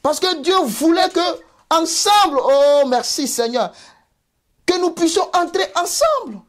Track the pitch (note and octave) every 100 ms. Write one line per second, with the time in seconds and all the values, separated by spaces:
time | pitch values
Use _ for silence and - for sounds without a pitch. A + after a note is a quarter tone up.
0 | C#4 D4 F#4 E4+ C#4 F#4+ C#4+ - D#4 E4+
1 | F#4 E4+ F4 - - _ _ E4 D#4+ -
2 | G4+ G#4 F#4 C#4 B3+ C#4 C#4+ C#4+ C#4 B3
3 | - - C#4+ - A3+ B3 F#3+ - - _
4 | _ _ _ _ _ _ - F4+ F4+ E4+
5 | E4 F#4 F4+ F4+ F4 F#4 - E4+ F4 -
6 | D#5+ C#5+ G4+ G3+